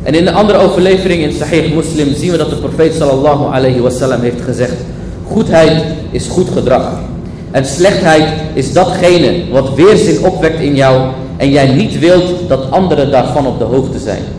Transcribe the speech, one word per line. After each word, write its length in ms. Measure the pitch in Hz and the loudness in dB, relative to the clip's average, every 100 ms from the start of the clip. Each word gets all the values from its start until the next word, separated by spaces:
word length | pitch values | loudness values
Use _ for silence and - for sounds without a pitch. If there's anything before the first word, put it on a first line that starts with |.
En 120 | - 156 | 0 0
in 100 | 180 | 2
de 60 | |
andere 280 | 180 214 214 | 2 2 4
overlevering 640 | 185 - 185 185 185 175 | 2 2 2 2 0 -2
in 100 | 151 | -2
Sahih 440 | 147 147 160 156 151 | -4 -2 0 0 -2
Muslim 380 | 151 151 139 170 | -2 -2 -2 -2
zien 160 | 180 | -2
we 60 | 170 | -2
dat 120 | 151 | -2
de 60 | - | -4
profeet 380 | 139 - 160 | -6 0 0
sallallahu 600 | - 147 131 151 143 - | 2 0 2 2 0 0
alayhi 280 | 131 131 120 | 0 0 2
wa 80 | 123 | 0
sallam 320 | 127 135 120 | 0 -2 0
heeft 200 | 120 117 | -2 -4
gezegd: 340 | 131 113 123 - - - - - - | -6 -4 -4 -4 -8 -10 -12 -12 -4
"Goedheid 560 | 214 - 165 156 156 151 - - | -2 2 4 4 2 -2 -6 -6
is 160 | 127 - | -6 -4
goed 220 | - - | -2 0
gedrag. 420 | - - 127 - - - - - - - | -2 0 0 -2 -6 -10 -10 -12 -12 -6
En 140 | 131 135 | -4 -4
slechtheid 640 | - 185 190 185 156 156 - - | 2 2 2 2 2 2 -2 -6
is 200 | - 131 | -4 0
datgene 680 | 170 185 - 175 175 135 - - | 0 0 2 2 4 2 0 0
wat 220 | 127 131 123 | 0 0 4
weerzin 500 | 185 208 - - 180 | 4 6 2 2 0
opwekt 340 | - 160 160 | 0 -2 -2
in 160 | 143 139 | -2 2
jou 260 | 135 131 131 - - - | 4 2 0 -6 -10 -4
en 120 | 139 | 2
jij 180 | 143 135 | 4 4
niet 320 | 131 214 - | 2 0 0
wilt 340 | 160 180 175 175 - | 4 4 2 -4 -2
dat 240 | 175 - | -2 0
anderen 400 | 190 190 147 135 | 0 0 0 2
daarvan 360 | 127 123 151 135 | 2 0 -2 -2
op 120 | 113 | -2
de 60 | 113 | -2
hoogte 340 | 131 120 - | -2 -2 -6
zijn." 240 | 107 98 - | -6 -6 -8